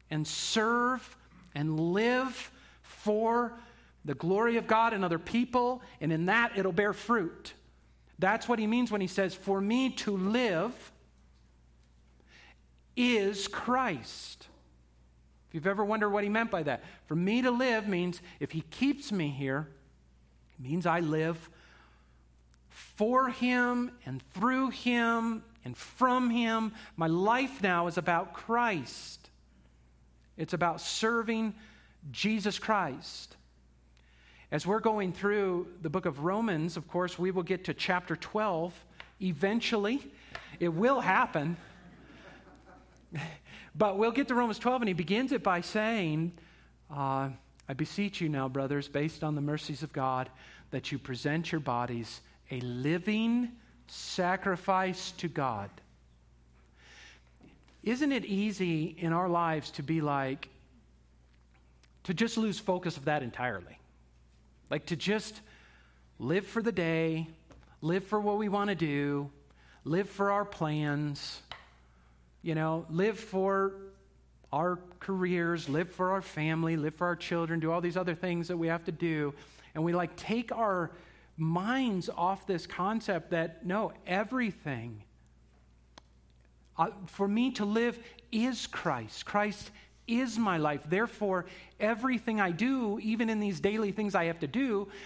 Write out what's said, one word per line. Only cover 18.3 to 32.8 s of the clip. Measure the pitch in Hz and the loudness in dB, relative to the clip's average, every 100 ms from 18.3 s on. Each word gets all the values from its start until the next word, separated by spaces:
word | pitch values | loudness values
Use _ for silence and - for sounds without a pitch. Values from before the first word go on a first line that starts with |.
| - | -8
if | 143 | -6
he | 160 | -6
keeps | - - 269 277 - | -6 0 2 2 -2
me | 202 147 | -2 -2
here, | 135 135 135 156 - - - _ _ - - - - | -2 -2 -2 -4 -12 -20 -20 _ _ -20 -20 -20 -12
it | |
means | 127 170 | -4 0
I | 170 165 | 2 2
live | 156 156 160 165 - - - - - - - - _ _ _ - - | 2 2 0 -2 -8 -20 -20 -20 -20 -20 -20 -20 _ _ _ -20 -20
for | - - - 214 254 254 | -20 -10 -2 4 4 4
him | 247 247 247 247 247 247 - - | 2 2 4 4 2 -2 -6 -10
and | 131 - | -10 -8
through | 185 233 254 269 | 0 2 4 0
him | - 240 240 233 233 226 220 - - | 0 2 4 4 2 0 -2 -8 -14
and | 127 123 | -12 -12
from | - - 254 254 247 | -10 2 4 4 4
him. | 233 233 226 220 - - - | 2 2 2 0 -4 -10 -2
My | 160 | 2
life | 165 202 247 269 - | 4 4 4 2 0
now | 190 175 175 | 2 2 2
is | 170 | 0
about | 170 170 190 | 2 2 0
Christ. | - - 233 240 175 117 - - - - - - - - - - - - - - - | -8 0 2 2 0 -4 -10 -14 -16 -20 -20 -20 -20 -20 -20 -20 -20 -20 -20 -14 -8
It's | 160 | -4
about | 170 175 165 | 2 2 0
serving | - - 220 233 220 226 220 - - - - - 147 | -4 0 2 2 0 0 0 -4 -14 -20 -20 -20 -12
Jesus | 117 208 220 196 - | -2 0 2 0 -2
Christ. | - 208 | 2 2